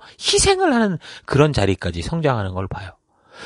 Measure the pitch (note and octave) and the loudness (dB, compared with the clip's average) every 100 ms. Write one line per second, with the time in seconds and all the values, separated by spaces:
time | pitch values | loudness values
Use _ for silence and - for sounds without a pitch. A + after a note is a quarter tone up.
0 | - - - G4+ G4 F#4+ F#4 A#3 G#3+ E3 | 0 -10 0 2 4 2 2 2 0 -2
1 | - - - B2+ D3+ B2+ G2 F#2 F2+ E2+ | -8 -16 -2 2 4 4 2 0 -2 -6
2 | D#2+ E3 D3+ A#2+ G2 F#2 F#2+ - F#2+ - | -4 -2 0 0 -4 -6 -6 -8 -12 -18
3 | _ _ _ - | _ _ _ -20